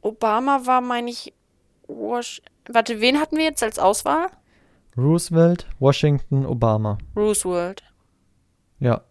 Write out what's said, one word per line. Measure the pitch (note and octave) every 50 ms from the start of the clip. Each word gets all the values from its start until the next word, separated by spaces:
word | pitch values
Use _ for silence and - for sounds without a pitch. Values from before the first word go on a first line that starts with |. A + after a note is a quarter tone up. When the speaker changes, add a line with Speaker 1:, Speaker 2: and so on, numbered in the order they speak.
Speaker 1:
Obama | _ G#3+ A3 _ - A3 G#3+ A3+ B3+ C4+ C#4 C4+ B3
war, | B3 B3+ B3+
meine | B3 B3 B3 A#3+ A#3+ A#3+
ich, | A#3+ - - - _ _ _ _ _ _ _ _ _ _ _ _
Wash-, | D3 A#3 A3+ G#3+ A#3 A#3+ A#3+ - - - _ - _ _ _ -
warte, | A#3+ A#3 A3+ A3+ A#3 G#3
wen | G#3+ B3 C4 D4
hatten | D#4 D#4 - D4+
wir | D#4+
jetzt | D#4+ D4+ - -
als | A3 A3 -
Auswahl? | - F#3 G#3+ - - - C#4 D#4 E4+ F#4+ - _ _ _ _ _ _ _ _ _ _ _ _ A#2+
Speaker 2:
Roosevelt, | B2+ C#3+ D#3+ E3+ - - E3 E3 E3 E3+ F3 F3 - - - -
Washington, | C3 C3+ C#3 - - D3+ D3 C#3 - - C#3 C3+ C3+
Obama. | C3 C3 A#2+ A#2 A2+ G#2+ G#2+ G#2+ G#2+ G#2 G#2+ - - - G#3+
Speaker 1:
Roosevelt. | G#3 G#3+ G#3 G3+ - F#3 F3+ F3 E3+ F3 G3 - _ _ _ _ _ _ _ _ _ _ _ _ _ _ _ _ _ _ _ _
Speaker 2:
Ja. | C#3 B2 A#2 - _ _